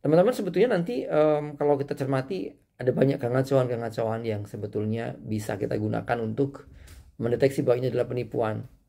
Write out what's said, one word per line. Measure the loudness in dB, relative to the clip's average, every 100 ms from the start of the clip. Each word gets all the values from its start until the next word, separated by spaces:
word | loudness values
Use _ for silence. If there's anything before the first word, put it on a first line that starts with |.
Teman-teman | 4 6 6
sebetulnya | 2 -2 2 2
nanti, | 2 0 -4 0
em, | 2 4 2 -2
kalau | -2 2 2
kita | 0
cermati | -4 -2 -2 -2 -6 -8 -12 _ _
ada | 0
banyak | 4 4 4
kengacauan-kengacauan | 0 0 2 2 2 -2 -4 -2 -2 -2 -2
yang | -4 -6
sebetulnya | -8 -6 -4 -2 -2 -4
bisa | -8 -6 -6 -4
kita | -4 -2 -2
gunakan | -2 -2 -2 -2
untuk | -2 -2 -4 -4 -20 -20 -20 -20 -20 _
mendeteksi | -2 2 2 2
bahwa | 2 2
ini | 2
adalah | 0 -2
penipuan. | -2 -4 -2 -2 -2 -8 _